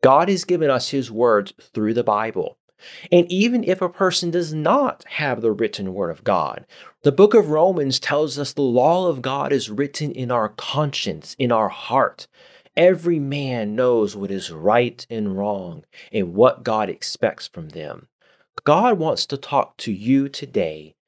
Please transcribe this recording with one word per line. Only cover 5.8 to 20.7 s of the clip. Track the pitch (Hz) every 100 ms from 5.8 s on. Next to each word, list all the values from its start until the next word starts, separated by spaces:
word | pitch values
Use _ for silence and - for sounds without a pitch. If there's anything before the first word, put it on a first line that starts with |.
| 95
word | 92 90
of | 82
God, | - 95 73 - - - - _
the | 147
book | 135 208
of | 226 165
Romans | 156 175 180 139 127
tells | - 143 156 131
us | 139
the | -
law | 135 120 135 175 180
of | 139
God | 127 139 143
is | 139 -
written | 107 143 - 151
in | 131 123
our | 123 107
conscience, | - - 139 151 - - 78 - -
in | 127
our | 117 104
heart. | - - 131 117 - - _ - - _ -
Every | 175 175 165 165
man | 139 143 139 120 104 107
knows | 127 120 104 101
what | 98
is | 98 -
right | 80 87 113 123 - -
and | 113 104 95
wrong | 101 101 90 82 _ - -
and | 110 90
what | 92 123 -
God | 123 107 104
expects | - - - 113 - -
from | - 78
them. | - 76 - _ _ _ _ _ -
God | - 156 240 202
wants | 160 143 -
to | 139
talk | - 139 - -
to | -
you | 98 107 135 139
today. | 139 143 110 85